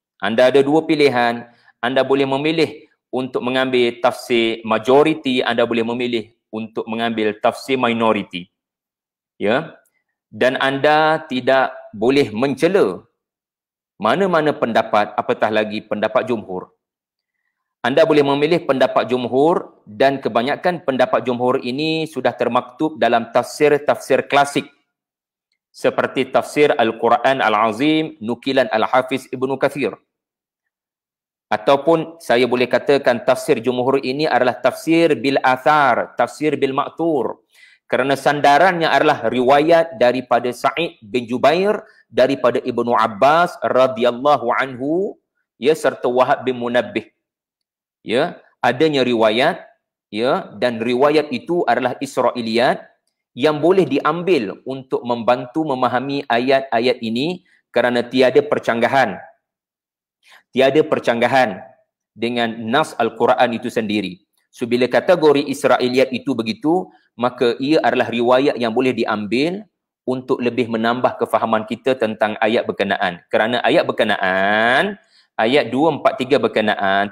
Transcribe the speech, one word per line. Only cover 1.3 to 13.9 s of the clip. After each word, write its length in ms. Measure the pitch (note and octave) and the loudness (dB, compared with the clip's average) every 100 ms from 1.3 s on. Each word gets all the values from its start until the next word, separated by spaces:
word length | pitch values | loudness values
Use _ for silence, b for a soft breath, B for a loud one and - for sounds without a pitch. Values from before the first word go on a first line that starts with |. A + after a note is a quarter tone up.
| A#2+ A#2 b b _ | -2 -10 b b _
Anda 240 | A#2+ C3 | -4 -2
boleh 240 | C3 C3+ C3+ | 0 0 0
memilih 640 | C3+ D3+ E3 D3+ - - _ _ | -2 -2 0 -2 -4 -20 _ _
untuk 320 | B2 C3 - | -6 -4 -6
mengambil 640 | B2 C3 C3 B2+ A#2+ A#2+ | -4 -2 0 2 0 0
tafsir 560 | B2+ A#2+ - A#2+ A2+ A2+ A2 | -2 -2 -2 0 0 -4 -4
majoriti, 720 | A2 A2+ C3+ D3+ D#3 C3+ B2+ | -4 4 4 4 0 -2 -2
anda 240 | A2+ A#2 | -2 0
boleh 160 | A#2 A#2 | 0 0
memilih 480 | A2+ A#2+ B2 A#2+ G#2 _ _ | -2 -4 -4 -4 -8 _ _
untuk 320 | A2 A2 A#2+ | -12 -10 -10
mengambil 480 | A2 A2+ A#2 A2+ G#2+ G#2 | -8 -4 -4 -2 -2 0
tafsir 400 | A#2+ - - C3 | -2 -2 -4 -2
minoriti. 720 | B2 A2+ A2+ G#2 F#2+ F2+ F2+ _ _ _ _ _ _ _ _ - | 0 0 0 0 -4 -12 -14 _ _ _ _ _ _ _ _ -6
Ya. 400 | G2 B2+ D#3+ - _ _ _ _ _ | -2 -2 -4 -16 _ _ _ _ _
Dan 320 | G#2+ B2 C3+ | 0 0 2
anda 640 | C3+ C#3 D3 D3+ D#3 D#3+ | -2 0 2 4 2 0
tidak 480 | D#3+ B2+ B2 C3 B2 - - G#2 | -2 -6 0 2 2 -4 -16 -4
boleh 400 | A#2 C#3 A#2+ G#2 | 0 2 0 0
mencela 640 | C#3 C#3 E3 G3 A#2 F2+ - _ _ _ _ _ _ _ _ | -4 0 0 2 0 -2 -14 _ _ _ _ _ _ _ _